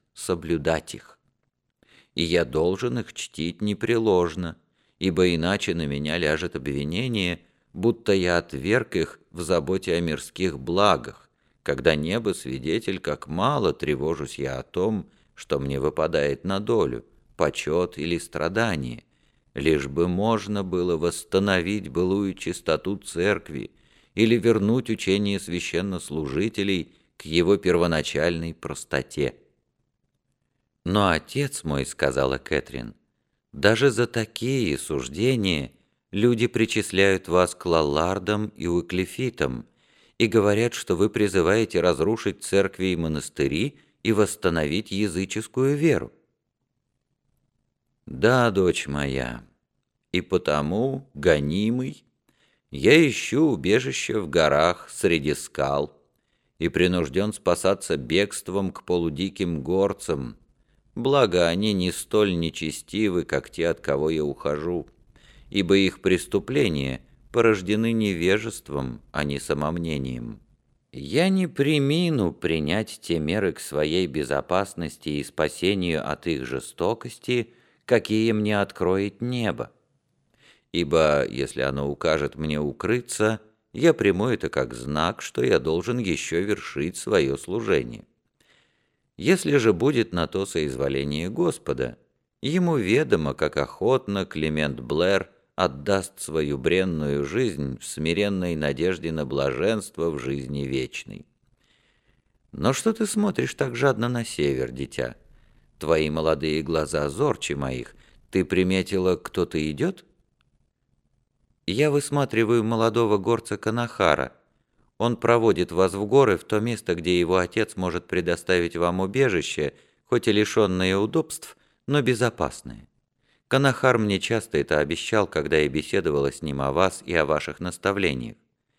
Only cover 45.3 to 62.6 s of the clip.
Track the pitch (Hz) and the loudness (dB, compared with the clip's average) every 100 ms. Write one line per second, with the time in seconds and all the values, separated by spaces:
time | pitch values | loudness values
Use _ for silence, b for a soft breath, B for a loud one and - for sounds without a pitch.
45.3 | 107 - 123 135 143 160 98 58 - _ | -6 -6 -2 0 2 2 2 -2 -12 _
46.3 | _ _ _ _ _ _ _ _ _ _ | _ _ _ _ _ _ _ _ _ _
47.3 | _ _ _ _ _ _ _ - 65 110 | _ _ _ _ _ _ _ -16 0 4
48.3 | 127 117 95 90 76 71 71 69 65 62 | 4 4 4 2 2 -4 -4 -2 -2 -4
49.3 | 58 - _ _ _ _ _ _ 90 - | -8 -16 _ _ _ _ _ _ -4 0
50.3 | 92 - 73 73 101 131 135 - 73 85 | 0 2 0 0 -2 -2 -4 -10 0 2
51.3 | 73 73 90 110 123 131 151 _ _ _ | 4 2 0 0 -2 -6 -10 _ _ _
52.3 | _ _ _ _ - - 156 147 - - | _ _ _ _ 0 6 6 6 2 -2
53.3 | 135 156 92 87 113 135 - - 107 80 | 2 2 2 2 2 2 -6 -4 -4 0
54.3 | 82 76 71 85 90 - - 92 82 71 | 4 4 6 4 2 -8 -2 2 2 2
55.3 | 71 - - 67 71 76 _ _ _ _ | -2 -4 -4 -2 -2 -4 _ _ _ _
56.3 | _ _ _ 82 - 90 90 71 80 107 | _ _ _ -2 2 2 2 0 0 -2
57.3 | - 90 85 95 101 - 73 64 85 101 | -2 0 2 2 0 -2 -4 0 0 0
58.3 | - - 98 92 - - 87 82 73 95 | -4 -6 -4 -4 -6 -2 0 0 -2 -6
59.3 | - 87 80 67 95 98 - - 73 62 | -4 -4 -4 -2 0 0 -2 -4 -4 -6
60.3 | - _ _ _ _ _ - 131 143 110 | -12 _ _ _ _ _ -6 0 2 4
61.3 | 87 85 90 107 95 90 - - 107 104 | 4 2 2 0 2 0 -2 -2 2 2
62.3 | 85 82 - | 2 -2 -4